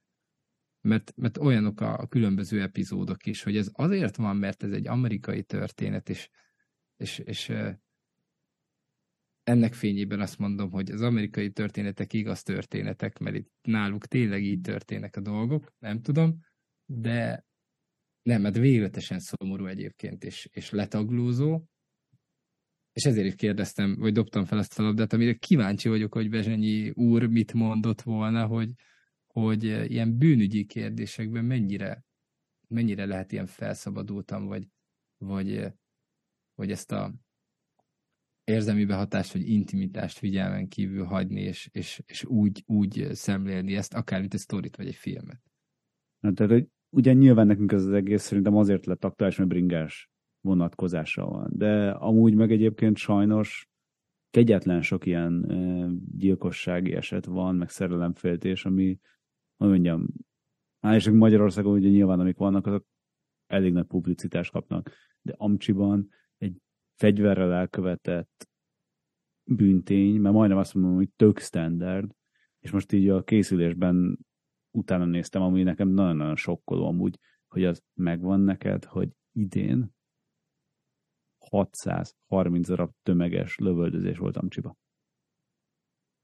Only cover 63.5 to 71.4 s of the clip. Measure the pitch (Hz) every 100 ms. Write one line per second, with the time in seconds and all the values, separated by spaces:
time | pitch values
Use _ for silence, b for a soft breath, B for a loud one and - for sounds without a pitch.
63.5 | 98 92 87 87 90 90 87 90 87 90
64.5 | - - 90 - B B B - - 107
65.5 | 101 - 98 101 101 98 _ _ - 101
66.5 | 90 _ _ _ - 107 104 104 95 90
67.5 | 87 90 - 90 85 - 87 - - -
68.5 | _ _ _ _ _ _ _ _ _ -
69.5 | 117 98 92 - 98 98 107 101 107 107
70.5 | 98 92 98 92 92 95 - 107 101